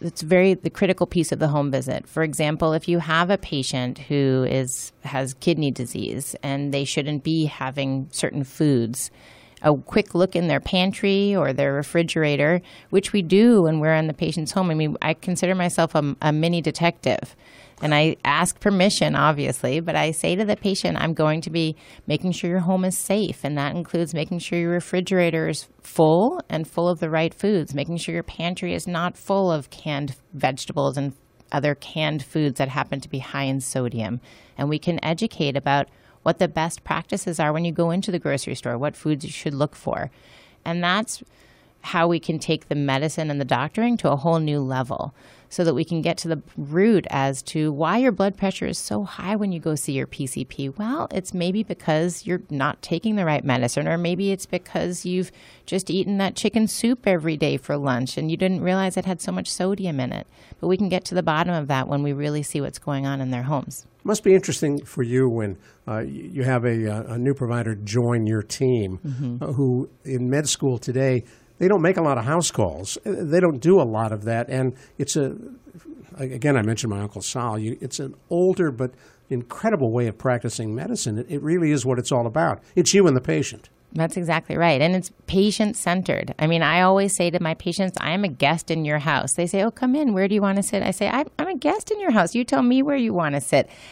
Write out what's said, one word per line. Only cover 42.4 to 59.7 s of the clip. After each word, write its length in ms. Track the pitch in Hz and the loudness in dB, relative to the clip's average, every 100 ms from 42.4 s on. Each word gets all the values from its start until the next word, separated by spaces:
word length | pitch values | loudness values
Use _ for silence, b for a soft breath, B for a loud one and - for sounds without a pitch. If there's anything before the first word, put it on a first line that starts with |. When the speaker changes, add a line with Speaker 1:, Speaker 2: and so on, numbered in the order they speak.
| - 156 - | 0 -2 0
Speaker 1:
the 60 | |
medicine 560 | 147 143 135 156 165 156 | -2 0 0 0 -2 -2
and 100 | 143 | -2
the 60 | 131 | 0
doctoring 500 | 123 139 - 240 233 | 0 0 0 0 2
to 140 | 147 | 2
a 60 | 139 | 2
whole 240 | 165 165 | 2 2
new 200 | 156 147 | 2 0
level 540 | 131 131 123 - - b b b b | 0 -2 -2 -4 -8 b b b b
so 140 | - | 0
that 120 | 165 127 | 2 2
we 100 | - | 0
can 160 | 165 | -2
get 160 | 151 - | -2 -2
to 100 | 165 | -4
the 140 | 151 - - | -4 -6 -12
root 480 | 143 165 220 196 - | -2 4 6 4 2
as 320 | 139 135 135 | 0 0 -2
to 280 | - 160 156 | -6 -2 -2
why 280 | 143 160 214 | 0 0 4
your 120 | 262 | 2
blood 240 | 196 196 196 | 2 0 0
pressure 300 | 196 - - | -2 -2 -4
is 140 | 175 | -6
so 240 | - 208 | -4 -4
high 320 | 196 - 185 214 | -6 -8 -4 -2
when 160 | 202 | -2
you 80 | 170 | -2
go 160 | 160 151 | -2 -2
see 160 | - | -2
your 160 | 135 131 | -4 -4
P 180 | - 135 | -6 -6
C 180 | 143 | -6
P. 240 | 131 - 139 | -8 -8 -8
Well, 400 | 135 214 294 - | -6 -6 -4 -4
it's 200 | 190 190 | -6 -6
maybe 300 | 175 175 202 | -4 -2 -2
because 640 | - 185 - 156 175 165 - | -4 -6 0 2 0 -4 -4
you're 160 | 180 - | -4 -4
not 320 | 143 143 - | -2 -2 -2
taking 340 | - 170 220 214 | -4 -2 0 0
the 80 | |
right 200 | 165 147 | 2 0
medicine, 440 | 135 127 120 - 156 | 2 0 2 0 0
or 120 | 170 | 0
maybe 320 | 175 180 196 | 0 0 -2
it's 160 | 190 - | -2 -4
because 580 | 180 - 170 175 175 180 | -8 -4 -4 -4 -4 -4
you've 260 | 180 180 B B B - | -2 -4 B B B -6
just 240 | 190 190 | -4 -2
eaten 260 | 185 190 196 | -2 0 0
that 180 | 196 - | -2 0
chicken 320 | 214 226 220 | 0 2 0
soup 380 | - 233 247 208 | 0 0 2 2
every 320 | 175 156 151 | 2 2 0
day 180 | 147 139 | 0 0
for 220 | - 147 | -2 -2
lunch 400 | 139 120 131 - | 0 0 -2 -4
and 140 | 160 | -4
you 40 | 165 | 0
didn't 260 | 185 180 | 0 0
realize 360 | 170 190 190 185 | 0 0 0 -2
it 80 | 185 | -4
had 160 | 170 | -4
so 100 | - | -4
much 160 | 180 185 | -6 -6
sodium 520 | - 185 | -2 -2